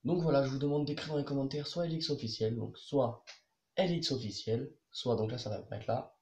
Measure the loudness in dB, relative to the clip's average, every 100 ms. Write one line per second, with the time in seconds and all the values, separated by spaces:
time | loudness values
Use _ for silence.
0 | 2 2 6 4 4 0 2 2 0 -2
1 | -2 -2 0 0 0 -2 -4 -2 -2 -2
2 | -2 -2 -2 0 0 0 -4 -8 -2 2
3 | 2 -2 -16 -20 _ _ _ 0 2 2
4 | 0 -2 -2 -6 0 0 0 -12 _ -6
5 | 0 2 2 -2 -4 -6 -6 -6 -2 -2
6 | -2 _